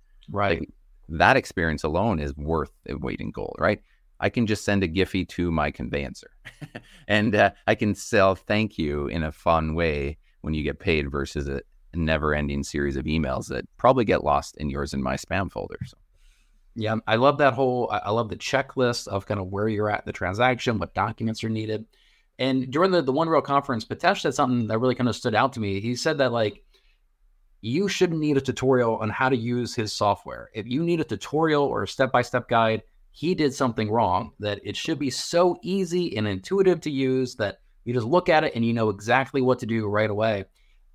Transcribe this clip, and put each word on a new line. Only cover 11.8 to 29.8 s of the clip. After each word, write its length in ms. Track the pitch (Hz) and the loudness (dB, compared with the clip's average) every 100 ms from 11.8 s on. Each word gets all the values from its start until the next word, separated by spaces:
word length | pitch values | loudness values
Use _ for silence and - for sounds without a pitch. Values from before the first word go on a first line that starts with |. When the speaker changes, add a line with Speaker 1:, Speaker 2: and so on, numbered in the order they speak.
| - | -12
Speaker 2:
never-ending 680 | 85 78 78 76 73 71 71 | -4 0 0 0 0 -2 -4
series 340 | 71 73 71 67 | -4 -2 -2 -2
of 80 | |
emails 440 | 67 80 67 65 - | -2 -2 0 -4 -6
that 180 | 64 60 _ | -8 -10 _
probably 300 | 120 131 120 | 4 4 4
get 180 | - | 2
lost 320 | 73 71 - - | 2 0 -2 -8
in 140 | 73 | -6
yours 240 | 69 69 | -4 -4
and 80 | 67 | -4
my 140 | 65 67 | -4 -4
spam 360 | - 92 87 | -4 -4 -4
folder. 260 | - 50 50 | -8 -10 -10
So. 140 | - - _ _ - _ _ _ _ | -14 -14 _ _ -20 _ _ _ _
Speaker 1:
Yeah, 220 | - 107 107 - | -8 -4 -4 0
I 100 | 113 | 4
love 200 | 135 139 | 4 6
that 140 | 139 | 2
whole, 380 | 127 131 123 117 | 4 0 0 -2
I, 80 | 104 | -2
I 120 | 101 | 0
love 200 | 110 113 | 0 -2
the 60 | 101 | -6
checklist 680 | - 135 135 - 123 120 - | -2 -2 -2 0 0 0 -4
of 200 | 98 - | -6 -2
kind 140 | 101 | -4
of 80 | 92 | -4
where 200 | 98 110 | -2 -2
you're 220 | 104 104 | 0 0
at 100 | 104 | -2
in 60 | - | -4
the 60 | |
transaction, 680 | - 90 101 123 120 - 107 | -6 -4 2 2 2 -2 -2
what 160 | - | -4
documents 500 | - 107 110 113 110 | -4 -4 -4 -6 -4
are 60 | 113 | -4
needed. 340 | 110 107 107 110 _ _ _ _ - | -4 -4 -6 -8 _ _ _ _ -6
And 320 | 131 131 127 | -2 0 -2
during 220 | 143 190 | 0 2
the, 100 | 180 | 4
the 100 | 131 | 2
One 160 | 135 165 | 0 2
Real 140 | 151 | 2
conference, 420 | 135 143 139 117 | 2 0 0 -4
Pitesh 380 | - - 175 196 | -4 -2 0 0
said 120 | 160 | -2
something 340 | - 131 123 110 | 0 0 0 0
that 100 | 110 | 0
really 160 | 127 | 0
kind 140 | 120 123 | 2 0
of 80 | 104 | 0
stood 180 | 123 | 0
out 180 | 107 127 | 2 0
to 80 | 120 | 0
me. 200 | 104 98 | -4 -4
He 140 | 113 | -4
said 220 | 120 160 151 | -2 -2 0
that, 140 | 127 | 0
like, 320 | 117 107 - _ _ _ _ _ _ _ _ _ _ | 2 -2 -2 _ _ _ _ _ _ _ _ _ _
you 280 | 110 143 196 | -4 0 0
shouldn't 320 | - 180 160 | 2 0 2
need 160 | 151 135 | 2 2
a 60 | |
tutorial 560 | 131 - 131 127 117 113 | 0 0 2 4 2 0
on 100 | 107 | -2
how 220 | 107 131 | 0 0
to 60 | 131 | 0
use 380 | 117 120 113 | 0 -2 -2
his 160 | - | -4